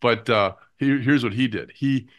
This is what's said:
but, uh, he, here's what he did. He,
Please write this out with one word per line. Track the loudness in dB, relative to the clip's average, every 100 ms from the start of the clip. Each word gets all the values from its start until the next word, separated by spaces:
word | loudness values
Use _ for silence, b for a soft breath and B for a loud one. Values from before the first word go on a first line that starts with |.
but, | 0 0 2
uh, | 2 2 -2 b -4
he, | 0 0
here's | 2 2
what | 0
he | -2 -4
did. | -4 -10
He, | -6 -2 -2 -4